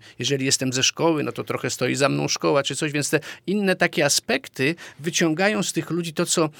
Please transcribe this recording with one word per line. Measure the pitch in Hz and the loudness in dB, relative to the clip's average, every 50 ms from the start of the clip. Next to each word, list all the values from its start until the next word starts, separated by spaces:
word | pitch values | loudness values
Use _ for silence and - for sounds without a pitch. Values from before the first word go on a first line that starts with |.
| - - - - | -10 -14 -8 -4
jeżeli | 131 120 139 135 135 | -2 0 0 0 0
jestem | 135 131 - 135 131 123 | 0 0 0 0 0 0
ze | 131 123 | 0 0
szkoły, | - - - 143 165 165 151 135 | 0 0 2 2 2 2 2 0
no | 123 | -4
to | 113 - 107 | -6 -6 -6
trochę | - - 127 - 131 | -6 -6 -4 -4 -4
stoi | - - 127 127 127 | -4 -2 -2 0 0
za | 127 139 135 | 2 2 2
mną | 143 143 143 147 | 2 0 -2 -2
szkoła | - - - 165 156 143 139 | -2 0 2 2 2 2 2
czy | - 139 | 0 -2
coś, | - 165 156 | -4 -4 -2
więc | 143 147 143 - | -2 -2 0 2
te | - 151 - - - - _ - | 0 0 0 -2 -14 -10 _ -2
inne | 185 214 202 190 185 | -2 0 2 2 2
takie | 185 180 170 - - 151 | 2 2 0 2 2 2
aspekty | 143 - - - - 226 269 - - - - 131 139 170 - - - - - | 2 2 0 0 -2 -2 -4 -4 -6 -4 -2 0 0 0 -2 -8 -18 -16 -10
wyciągają | 143 170 165 - 185 165 156 156 190 208 214 208 185 | -6 -4 0 2 2 2 2 2 2 2 2 0 0
z | - - | -2 -2
tych | 165 156 - | -4 -4 -2
ludzi | 160 175 170 165 151 | -2 -4 -4 -4 -2
to, | - 175 | -2 -2
co | 165 - - 160 151 151 - | 0 2 2 0 0 -2 -6